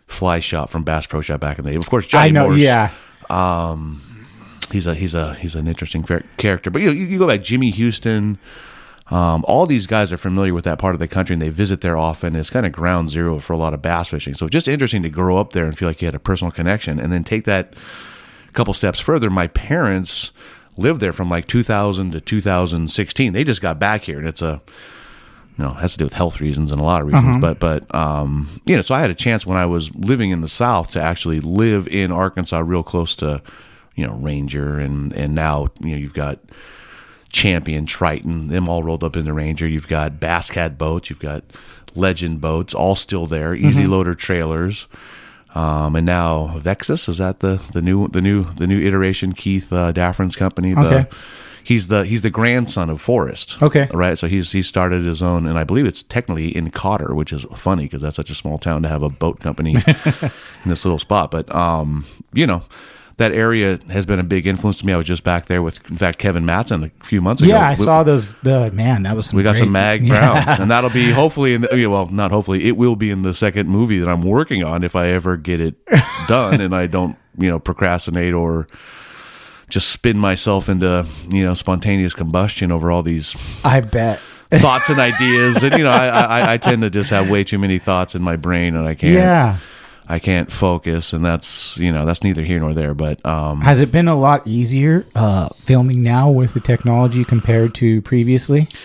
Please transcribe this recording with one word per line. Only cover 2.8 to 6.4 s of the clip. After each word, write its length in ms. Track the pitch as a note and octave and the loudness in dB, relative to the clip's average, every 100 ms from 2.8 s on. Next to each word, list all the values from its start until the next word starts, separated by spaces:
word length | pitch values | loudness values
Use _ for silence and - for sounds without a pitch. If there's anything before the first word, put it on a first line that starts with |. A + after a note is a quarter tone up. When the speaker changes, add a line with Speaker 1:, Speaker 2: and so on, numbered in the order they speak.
| G2+ - - - - | 2 -4 -20 -16 -6
Speaker 1:
Um, 720 | F#2 F2+ E2+ E2 D#2+ D#2 D2 C#2 - - - - - - | -2 0 0 -2 -6 -8 -12 -16 -20 -20 -20 -18 -10 -6
he's 160 | G2+ E2+ | -4 -2
a, 80 | D#2+ | -4
he's 180 | F2+ | -4
a, 200 | E2 D2+ | -4 -6
he's 200 | C#2+ F2 | -6 -8
an 140 | D#2+ D#2 | -6 -4
interesting 340 | E2 F2 E2+ | -6 -6 -6
fa-, 220 | D#2 F2 - | -4 -4 -6
character, 320 | - | -4